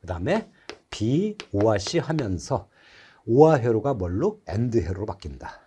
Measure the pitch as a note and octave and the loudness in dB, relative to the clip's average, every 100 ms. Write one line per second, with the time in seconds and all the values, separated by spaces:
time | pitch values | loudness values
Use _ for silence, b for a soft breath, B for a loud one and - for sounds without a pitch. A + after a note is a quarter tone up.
0 | F2 F2 G2 G#3 A3 B B B _ - | -8 -6 -2 -2 -4 B B B _ -4
1 | G#2+ C#3 G#3 G#3 - G2+ G#2+ G#2 - E3+ | 0 0 0 -6 -6 2 2 2 0 -4
2 | - D#3 A#2 F#2 - B2+ - b b b | -2 -4 -2 -4 -4 -6 -6 b b b
3 | b b - A#2+ D#3 D3+ A#2+ A2 C3+ B2+ | b b 0 6 8 8 2 0 0 -2
4 | F2+ F2+ E3+ - - F#2+ B2 A2+ E2+ F#2 | -2 -2 -2 -4 -8 -4 0 0 -2 -6
5 | G#2+ F#2+ E2 C2+ - - | -8 -8 -12 -14 -16 -18